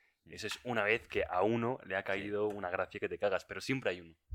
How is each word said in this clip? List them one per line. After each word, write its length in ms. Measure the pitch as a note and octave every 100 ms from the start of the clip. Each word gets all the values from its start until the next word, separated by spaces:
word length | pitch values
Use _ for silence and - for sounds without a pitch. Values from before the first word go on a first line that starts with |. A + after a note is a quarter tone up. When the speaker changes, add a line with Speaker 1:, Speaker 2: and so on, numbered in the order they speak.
| _ _ -
Speaker 1:
Mm. 80 |
Speaker 2:
Eso 120 | F2+ G#2+
es 120 | -
una 200 | B2+ A2+
vez 240 | G#2 A#2 -
que 160 | G#2 F2+
a 140 | F2+
uno 380 | G2+ A#2 A#2 C3 -
le 100 | F#2+
ha 60 |
Speaker 1:
Sí. 40 | G2
Speaker 2:
caído 420 | G2 G#2 G#2 G#2+
una 220 | G#2 F#2
gracia 300 | F#2 F2+ G2+
que 100 | G2+
te 80 | F2
cagas, 280 | G2+ F2+ -
pero 160 | F#2+
siempre 280 | - C3+ A2
hay 120 | F2+
uno. 140 | E2 D#2+ _